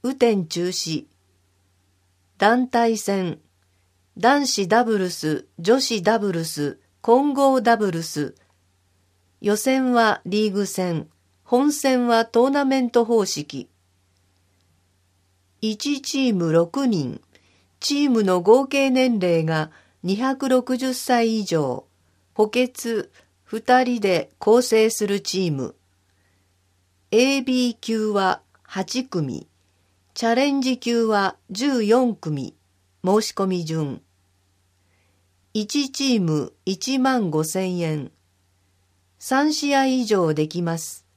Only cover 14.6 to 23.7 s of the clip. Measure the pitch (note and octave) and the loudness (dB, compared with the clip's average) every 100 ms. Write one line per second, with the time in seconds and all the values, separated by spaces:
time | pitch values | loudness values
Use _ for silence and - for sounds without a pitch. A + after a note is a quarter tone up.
14.6 | _ _ _ _ _ _ _ _ _ _ | _ _ _ _ _ _ _ _ _ _
15.6 | A3 G#3+ C#4+ C#4 - C#4 C4 G3 E3+ E3 | -6 -4 -4 -6 -4 -2 0 0 2 2
16.6 | E3+ - C4+ G3 C3 - _ _ _ _ | 2 0 0 0 -2 -8 _ _ _ _
17.6 | _ _ - C#4+ C#4+ A#3 G3+ F3+ F3 A#3+ | _ _ -4 0 2 2 2 2 6 6
18.6 | C4+ C#4 C4+ B3+ B3+ A3+ F3+ E3 D#3+ D#3+ | 6 0 2 2 2 2 2 2 2 -2
19.6 | D#3 - _ _ F3 G3 C4 C4 C4+ B3+ | -4 -10 _ _ -4 -2 -2 -2 2 0
20.6 | B3+ B3+ C4 B3+ - A#3+ A3+ A3 G3 E3 | 0 -4 -2 -6 0 0 2 -2 -2 -2
21.6 | C#3 B2 - _ _ _ _ - G#3+ B3 | -2 -4 -10 _ _ _ _ 0 0 2
22.6 | B3+ - A#3 A3 - _ _ _ _ A3 | -2 -4 -6 -6 -6 _ _ _ _ -8
23.6 | A3+ | 2